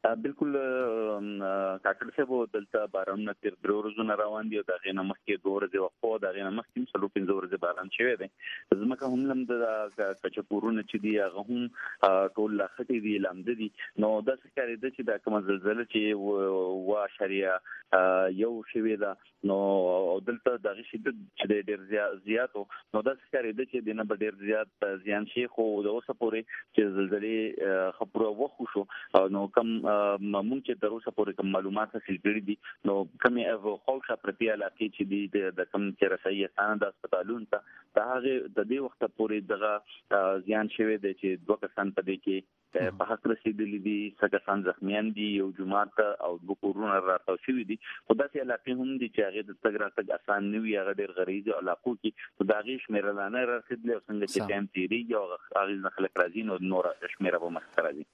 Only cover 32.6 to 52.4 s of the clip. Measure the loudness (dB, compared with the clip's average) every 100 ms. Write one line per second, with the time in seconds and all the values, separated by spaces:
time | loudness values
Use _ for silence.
32.6 | -8 -4 0 0 -2 0 2 2 0 0
33.6 | -2 -2 -2 -2 -4 -4 -4 0 0 0
34.6 | -4 -2 -4 -2 -2 -2 0 0 -2 -2
35.6 | -2 -2 -2 2 2 2 0 0 -2 0
36.6 | 0 2 0 -2 -2 -2 0 -6 -2 -4
37.6 | -4 -20 _ 0 2 0 2 0 0 -2
38.6 | 0 0 -2 _ -4 0 0 0 -2 0
39.6 | 0 -2 -6 -20 _ 2 4 0 2 2
40.6 | 0 2 2 2 -2 -2 -2 -2 0 0
41.6 | 0 -2 -2 0 -2 -2 -2 -4 -6 _
42.6 | _ 0 0 0 -2 0 0 0 -2 -2
43.6 | -4 -2 -2 -2 -4 0 2 2 0 0
44.6 | 0 -2 -2 0 -2 -2 -2 0 -2 -2
45.6 | 0 0 2 2 2 0 -4 -4 -6 -2
46.6 | -2 0 2 2 4 0 0 -2 0 -2
47.6 | -2 -6 -8 -16 0 2 2 -2 -4 -4
48.6 | -2 -2 -2 -2 -2 0 0 -2 -8 -2
49.6 | -2 0 -2 -2 -2 -4 0 0 0 -2
50.6 | 0 0 0 -2 -4 -2 -2 -2 -2 -2
51.6 | -2 -2 -2 -2 -4 -6 -18 _